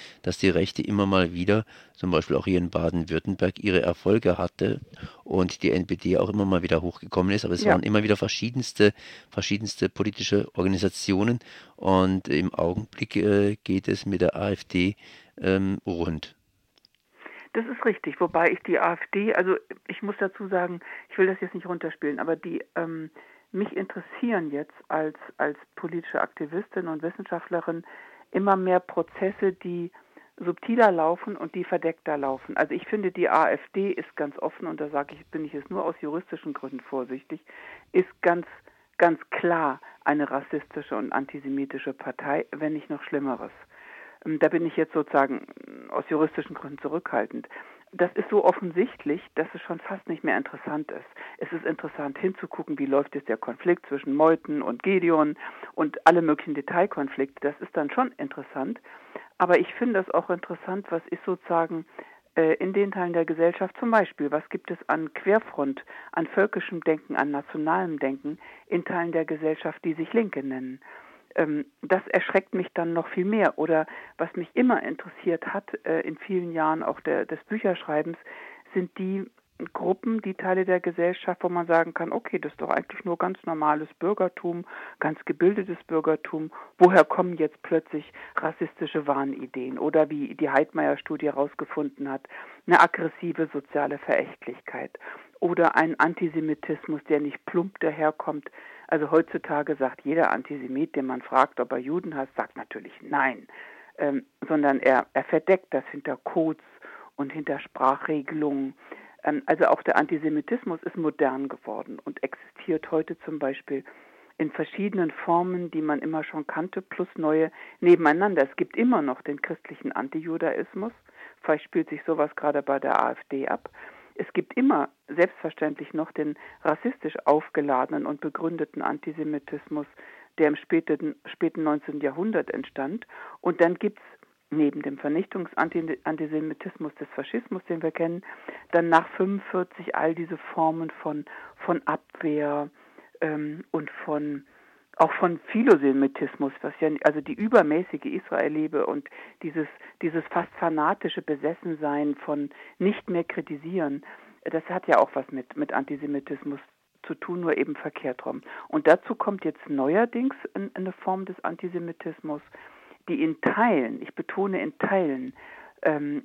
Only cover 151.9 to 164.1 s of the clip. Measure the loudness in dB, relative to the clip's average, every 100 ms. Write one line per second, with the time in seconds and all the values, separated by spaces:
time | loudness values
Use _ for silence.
151.9 | 0 0 -2 -4 -4 -4 -10 -20 -2 0
152.9 | 0 -2 -4 -2 -6 -8 -10 -6 -2 -2
153.9 | -4 -8 -20 -20 -12 -6 -4 -4 -4 4
154.9 | 6 6 2 -6 -8 -8 -4 -2 -2 -2
155.9 | -4 -4 -4 -4 -8 -6 -8 -12 _ _
156.9 | _ -10 -8 -6 -2 0 0 0 -2 -8
157.9 | -6 -6 -6 -6 -8 -10 -16 -4 2 6
158.9 | 6 4 -2 -2 -2 -4 -6 -4 0 2
159.9 | 4 2 0 -2 -2 -8 -6 -6 -6 -6
160.9 | -4 -4 -4 -6 -6 -6 -6 -6 -6 -8
161.9 | -8 -10 -10 -8 -8 -10 -20 -20 -20 -20
162.9 | -14 -6 0 0 0 0 2 4 4 2
163.9 | -4 -8